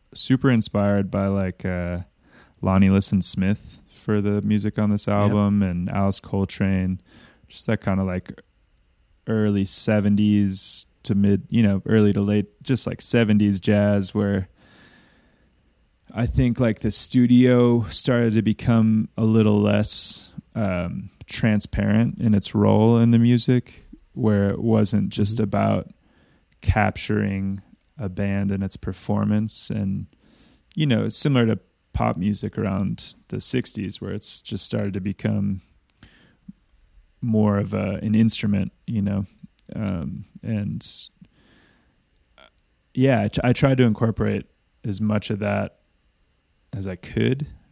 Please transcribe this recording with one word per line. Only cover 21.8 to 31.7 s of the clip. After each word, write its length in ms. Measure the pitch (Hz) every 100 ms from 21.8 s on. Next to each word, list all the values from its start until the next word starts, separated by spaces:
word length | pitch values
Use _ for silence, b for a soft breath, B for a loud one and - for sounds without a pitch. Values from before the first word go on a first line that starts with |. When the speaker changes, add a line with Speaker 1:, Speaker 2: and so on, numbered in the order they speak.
| 104 107 117 -
Speaker 1:
in 160 | 113
its 200 | 101 -
role 440 | 107 104 104 113 117
in 140 | 117
the 60 | 117
music, 680 | 117 120 120 123 - - - - _
where 380 | - 110 101 101
it 100 | -
wasn't 480 | 117 110 104 104 101
just 280 | - 104 110
Speaker 2:
Mm-hmm. 80 |
Speaker 1:
about 460 | 101 101 104 98 - _ b b b b b _
capturing 1000 | - 110 101 - - 104 104 98 98 98 - _ _ -
a 120 | 98
band 400 | 92 101 98 101
and 120 | 98
its 140 | 95 -
performance, 920 | - 98 - 104 104 107 110 - -
and, 360 | 107 98 98 98 _ b b b b b
you 100 | - 151
know, 220 | 110 107
similar 380 | - 151 131 117
to 120 | 104 _